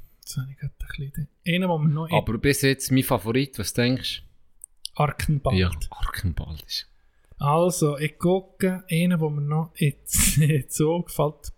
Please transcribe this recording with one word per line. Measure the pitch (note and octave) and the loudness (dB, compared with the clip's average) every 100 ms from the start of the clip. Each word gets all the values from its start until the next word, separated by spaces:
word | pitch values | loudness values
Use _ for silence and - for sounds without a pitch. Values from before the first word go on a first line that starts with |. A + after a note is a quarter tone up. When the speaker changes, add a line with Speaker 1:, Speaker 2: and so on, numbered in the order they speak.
| - _ | -20 _
Speaker 1:
Jetzt | - C#3+ | -10 -8
habe | C3 | -8
ich | C#3 | -8
gerade | C#3+ - | -12 -10
ein | - | -12
bisschen | - C#3 D#3+ D3 _ | -10 -10 -8 -10 _
den, | - | -4
einen, | F3 F#3 | -2 0
wo | E3 | 2
wir | D3+ | 2
noch | D3 D#3+ | 0 0
in | |
Speaker 2:
Aber | G#2+ - A2 | 0 0 0
bis | C#3 C3+ | 2 4
jetzt | C3+ C3 - | 2 0 2
mein | C3 | 2
Favorit, | C3 A#2+ A2 A#2+ C#3 - | 2 0 2 0 -2 -4
was | G2+ | -4
denkst | - A#2+ B2+ - - - - - _ - _ - | 0 0 0 -4 -10 -14 -20 -20 _ -20 _ -14
du? | - | -2
Speaker 1:
Arkenbald. | D3 - - D3 C#3 F#2+ | -2 0 0 0 2 2
Speaker 2:
Ja, | F2+ - - | 2 -2 -8
Arkenbald | - - - F2+ - D2 D#2 | -4 -4 -2 -4 -4 -6 -12
ist | - - - _ _ _ _ - | -10 -10 -12 _ _ _ _ -4
Speaker 1:
Also, | C#3+ D#3 F3+ F3 D3+ - | 0 4 2 2 0 0
ich | D3+ - | -6 0
gucke, | E3+ F#3+ F#3 _ F#3+ F#3 - | 2 2 -2 _ -2 -2 -2
einen, | E3 F3+ F3 | 2 4 2
wo | D#3 | 0
mir | D3 | -2
noch | D3 D#3 E3 | 0 0 -2
in | - D3+ - - - | 0 -2 -2 -4 2
<laughs> | - - | 4 4
den | D3+ D3+ - | 4 2 0
Zug | - D3+ E3+ F3 | 0 2 2 -2
fällt, | - D3+ - - | -2 -2 -4 -16